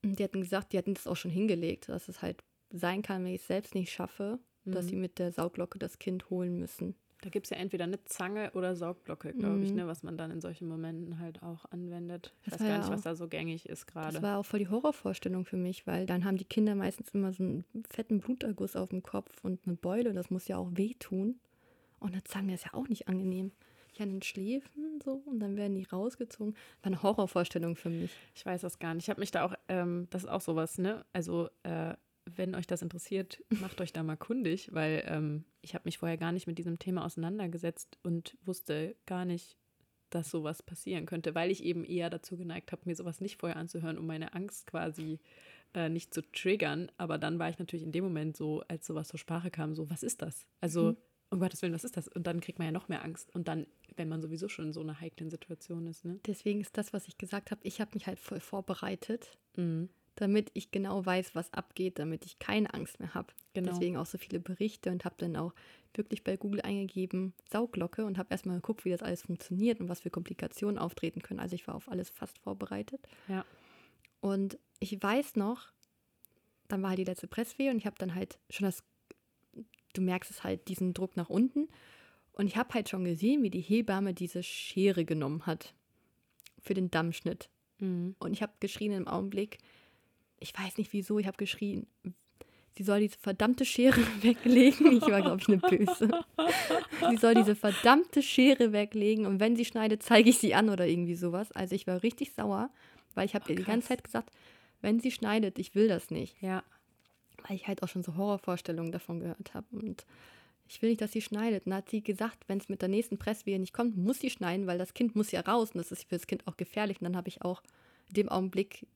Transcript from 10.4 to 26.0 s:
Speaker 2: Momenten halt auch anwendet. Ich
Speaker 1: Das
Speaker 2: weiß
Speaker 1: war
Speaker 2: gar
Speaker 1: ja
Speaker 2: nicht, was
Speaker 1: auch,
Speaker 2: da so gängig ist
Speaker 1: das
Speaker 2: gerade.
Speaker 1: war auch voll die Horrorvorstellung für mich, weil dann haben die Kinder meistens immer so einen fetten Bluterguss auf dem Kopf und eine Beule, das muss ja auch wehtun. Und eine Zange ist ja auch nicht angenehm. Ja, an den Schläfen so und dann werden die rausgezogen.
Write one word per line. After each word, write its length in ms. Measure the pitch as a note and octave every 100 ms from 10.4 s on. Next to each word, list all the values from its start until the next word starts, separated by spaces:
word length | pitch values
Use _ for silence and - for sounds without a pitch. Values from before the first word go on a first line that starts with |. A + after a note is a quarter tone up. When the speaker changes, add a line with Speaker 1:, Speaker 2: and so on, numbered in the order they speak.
| F3 E3 E3+
Speaker 2:
Momenten 500 | D#3+ E3 D#3+ E3+ E3
halt 240 | E3+ E3
auch 220 | E3+ E3 -
anwendet. 680 | F3+ F3+ F3 F3 F3 - _
Ich 20 | -
Speaker 1:
Das 80 |
Speaker 2:
weiß 60 | F#3+
Speaker 1:
war 60 | A3
Speaker 2:
gar 80 | G#3
Speaker 1:
ja 40 |
Speaker 2:
nicht, 120 | F#3+
was 100 | G3+
Speaker 1:
auch, 20 |
Speaker 2:
da 120 | E3 E3
so 120 | E3+
gängig 380 | E3 E3 E3 -
ist 140 | D#3+
Speaker 1:
das 60 | -
Speaker 2:
gerade. 340 | E3 D#3 D#3+
Speaker 1:
war 160 | G3+ G3+
auch 60 | G3+
voll 140 | G#3+
die 100 | G3
Horrorvorstellung 760 | G#3+ D4+ D4 G3 F#3+ F#3 F#3
für 140 | F3+ F#3
mich, 280 | F3+ F#3 -
weil 200 | F3+ F#3
dann 180 | F3+
haben 140 | F#3+ F#3+
die 80 | F#3+
Kinder 300 | - G#3+ G3+
meistens 340 | F#3+ - -
immer 240 | G3+ F#3+
so 100 | F#3
einen 220 | F#3 F3 - A3+ A3
fetten 320 | - A3 G#3
Bluterguss 560 | - B3+ A3+ G3 G3 F3+
auf 120 | F#3
dem 140 | F#3
Kopf 400 | - G3+ - -
und 160 | F#3+ F3+ -
eine 100 | E3+
Beule, 380 | F3+ G#3 A#3+
das 160 | F#3+ F3+
muss 180 | F#3 -
ja 100 | F#3
auch 120 | F3+ F3+
wehtun. 640 | G#3 B3 - F#3+ G3+ B3+ _ _ _ _ _ _
Und 140 | G3+
eine 100 | F#3
Zange 300 | - G3 G3
ist 100 | F3+
ja 100 | -
auch 140 | - C4+
nicht 220 | A3 -
angenehm. 420 | F#3 F#3+ F#3 F#3+ _ _ _ - -
Ja, 80 |
an 60 | G3+
den 100 | F#3+
Schläfen 800 | - - G3 C4 - D4 D#4 D4+
so 180 | C#4 C4+ C#4+
und 160 | A#3+
dann 160 | G3+ G3+
werden 180 | G3+ G3
die 80 |
rausgezogen. 680 | F#3 F#3